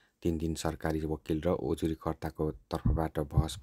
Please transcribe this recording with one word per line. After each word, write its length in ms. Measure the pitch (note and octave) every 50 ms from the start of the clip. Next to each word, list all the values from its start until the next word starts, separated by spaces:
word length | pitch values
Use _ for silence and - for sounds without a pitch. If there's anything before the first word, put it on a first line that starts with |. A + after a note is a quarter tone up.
| _ _ _ _ -
तीन 140 | F2+ E2
दिन 180 | D#2+ E2 D#2+ D#2+
सरकारी 460 | - - E2 D#2 - - E2 D#2+ D#2
वकिल 400 | D#2 D2+ D#2 D2+ - - E2 D#2
र 80 | D#2 F2
उजुरीकर्ताको 1000 | F2+ - - C#2 E2 D#2 - E2 D#2 - - E2 D#2 - - D#2+ - - D#2 D#2
तर्फबाट 680 | - - - _ - E2+ - - D#2+ D#2+ D#2+ D#2 - D#2+
बहस 380 | D2+ C#2+ - - D#2+ D#2 - -